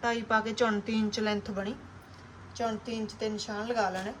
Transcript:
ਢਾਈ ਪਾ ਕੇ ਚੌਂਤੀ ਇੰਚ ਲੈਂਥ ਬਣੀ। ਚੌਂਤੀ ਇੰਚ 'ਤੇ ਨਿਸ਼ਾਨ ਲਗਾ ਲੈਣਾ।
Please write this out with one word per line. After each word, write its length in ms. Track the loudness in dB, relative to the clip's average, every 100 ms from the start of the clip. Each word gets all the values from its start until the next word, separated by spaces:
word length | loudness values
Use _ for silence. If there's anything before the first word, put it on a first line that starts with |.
ਢਾਈ 180 | 2 2
ਪਾ 180 | 4 2
ਕੇ 120 | 4
ਚੌਂਤੀ 440 | 4 4 4 2 2
ਇੰਚ 200 | 2 2
ਲੈਂਥ 320 | 2 0 0
ਬਣੀ। 240 | -4 -2 -6 -10 -16 -18 -18 -16 -16 -16 -2
ਚੌਂਤੀ 380 | 0 0 -4
ਇੰਚ 200 | -4 -4
'ਤੇ 160 | -2 -2
ਨਿਸ਼ਾਨ 360 | -2 -4 -4 0
ਲਗਾ 220 | 2 2
ਲੈਣਾ। 220 | 2 -4 -8